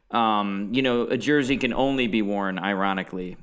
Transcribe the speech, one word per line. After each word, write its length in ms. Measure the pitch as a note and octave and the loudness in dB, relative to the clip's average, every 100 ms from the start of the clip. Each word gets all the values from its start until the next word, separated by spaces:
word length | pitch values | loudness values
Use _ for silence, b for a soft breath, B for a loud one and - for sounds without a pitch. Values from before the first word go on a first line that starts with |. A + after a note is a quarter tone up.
| - | -4
um, 600 | A#2 A2+ G#2+ G2+ G2 G2+ | 0 2 2 0 -4 -2
you 100 | B2 | 0
know, 200 | C3 A#2+ | 0 0
a 140 | A#2 B2+ | 0 -2
jersey 400 | C3 D3 B2+ C3+ | 2 2 2 2
can 160 | B2+ | 2
only 340 | - C3+ C3+ A#2+ | 2 0 0 0
be 140 | A2 | 0
worn 380 | G2+ G2+ G2 F#2 | 0 -2 -2 -2
ironically, 760 | F#2+ G2 G2 F#2+ F2+ F#2 F2+ - | -2 0 0 0 -4 -8 -8 -12